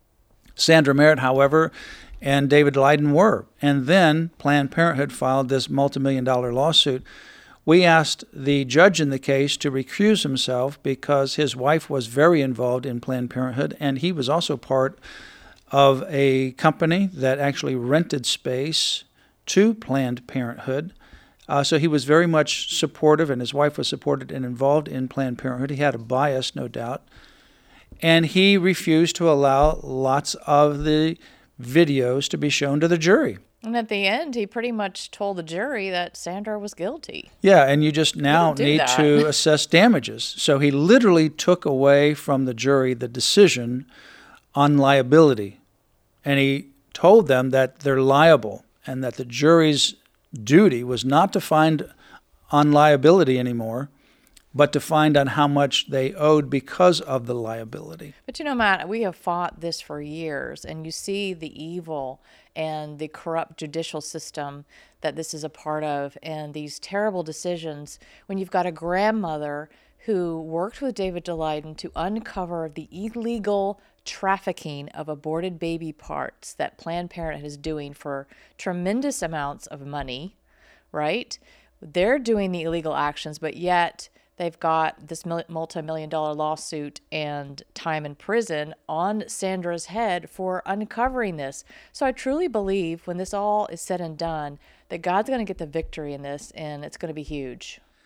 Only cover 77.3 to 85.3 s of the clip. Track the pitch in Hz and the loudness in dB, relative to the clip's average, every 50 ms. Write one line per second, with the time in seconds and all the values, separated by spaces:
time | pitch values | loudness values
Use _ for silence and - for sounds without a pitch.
77.3 | 151 143 147 147 147 143 147 160 156 151 143 143 143 - - 147 139 135 139 _ | -10 -10 -12 -16 -16 -12 -10 -8 -8 -8 -10 -12 -14 -14 -12 -10 -10 -10 -12 _
78.3 | _ _ _ _ _ - - 196 175 180 175 190 214 254 269 285 - - 185 160 | _ _ _ _ _ -12 -8 -8 -6 -4 -4 -4 -2 -2 -2 -4 -6 -6 -6 -8
79.3 | 160 151 143 143 143 - - - - 139 139 143 143 147 139 131 123 131 156 196 | -6 -6 -8 -8 -10 -12 -16 -18 -18 -16 -14 -12 -10 -10 -8 -8 -10 -10 -12 -14
80.3 | - _ _ _ _ _ _ _ _ _ _ _ - 156 151 151 180 247 - - | -16 _ _ _ _ _ _ _ _ _ _ _ -8 -4 -4 -2 -2 -4 -6 -10
81.3 | - - _ _ _ _ _ _ _ _ - 156 143 180 185 220 269 294 240 233 | -16 -20 _ _ _ _ _ _ _ _ -16 -6 -2 0 2 2 2 0 0 0
82.3 | 226 208 196 185 180 175 156 165 165 170 156 156 143 143 147 147 147 - - 156 | 0 0 0 -2 -4 -4 -4 -4 -6 -4 -4 -4 -4 -4 -4 -4 -4 -8 -10 -14
83.3 | 151 151 160 156 - - 175 180 180 175 170 165 - - - - _ _ _ _ | -12 -10 -10 -10 -8 -6 -2 0 0 0 0 -2 -4 -10 -20 -20 _ _ _ _
84.3 | _ - 175 170 165 - - 165 160 160 160 156 - - 151 151 165 - - 170 | _ -10 -8 -8 -8 -6 -4 -2 0 0 0 -2 -4 -8 -14 -16 -14 -12 -10 -8